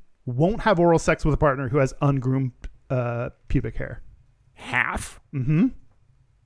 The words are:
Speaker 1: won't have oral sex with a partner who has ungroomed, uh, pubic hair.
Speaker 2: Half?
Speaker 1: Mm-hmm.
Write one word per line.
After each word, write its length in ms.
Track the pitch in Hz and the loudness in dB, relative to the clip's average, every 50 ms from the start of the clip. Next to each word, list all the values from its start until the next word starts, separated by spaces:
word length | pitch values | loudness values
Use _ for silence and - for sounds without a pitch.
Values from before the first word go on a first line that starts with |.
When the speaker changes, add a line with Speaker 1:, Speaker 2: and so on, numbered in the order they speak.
| - - _ _ _ | -16 -20 _ _ _
Speaker 1:
won't 360 | - 123 123 151 175 220 - | -6 -2 0 0 0 0 0
have 180 | - 226 202 170 | 0 2 2 4
oral 200 | 175 170 165 160 | 4 4 4 4
sex 260 | - - 160 - - | 4 2 0 2 2
with 80 | 160 139 | 0 2
a 40 | - | 4
partner 320 | - 151 131 131 139 120 | 2 2 2 0 -2 -2
who 80 | 139 143 | 2 2
has 160 | 135 135 - - | 2 2 0 0
ungroomed, 500 | 151 143 143 139 120 127 131 135 135 127 - _ - - - - _ - | 0 0 2 0 0 0 0 0 -2 -4 -6 _ -14 -16 -16 -16 _ -6
uh, 400 | 135 127 120 120 120 117 120 - - _ _ - | -4 -4 -2 -4 -4 -6 -6 -8 -10 _ _ -2
pubic 300 | - 131 117 117 107 - | 0 0 0 -2 -4 -8
hair. 260 | - - - - - - - - _ _ _ _ _ _ _ | -8 -8 -10 -14 -16 -18 -20 -20 _ _ _ _ _ _ _
Speaker 2:
Half? 680 | - - - - 123 123 - 180 - - - - - - _ - | -20 -10 -4 -2 0 0 0 -2 -4 -8 -10 -12 -18 -18 _ -8
Speaker 1:
Mm-hmm. 340 | 139 127 123 156 156 214 262 - - - - _ _ _ _ _ _ _ _ _ _ _ | -4 -2 0 2 2 2 2 0 -4 -14 -20 _ _ _ _ _ _ _ _ _ _ _